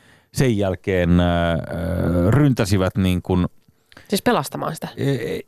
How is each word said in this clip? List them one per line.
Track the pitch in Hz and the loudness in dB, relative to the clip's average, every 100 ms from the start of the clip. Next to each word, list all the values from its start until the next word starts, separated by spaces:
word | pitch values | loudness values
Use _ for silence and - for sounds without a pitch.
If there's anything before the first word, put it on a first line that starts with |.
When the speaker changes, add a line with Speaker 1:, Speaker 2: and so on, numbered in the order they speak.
| _ _ _ | _ _ _
Speaker 1:
sen | - 135 104 | 0 2 2
jälkeen, | 98 90 - 92 87 87 | 0 -4 -2 0 4 4
ö, | 87 87 85 | 4 2 0
ö, | 82 - 85 85 87 87 87 90 | -2 -4 -6 -4 -2 -2 0 2
ryntäsivät | 117 147 123 104 101 92 - | 4 4 2 0 0 0 0
niin | 92 90 | 0 0
kuin | - 92 87 - _ _ _ - - | 0 0 -2 -6 _ _ _ -20 -6
Speaker 2:
Siis | 190 | -2
pelastamaan | - 208 139 147 147 160 | 0 0 -2 -6 -8 -8
sitä? | - - | -12 -6
Speaker 1:
Ei, | 131 135 - - | -4 -2 -4 -8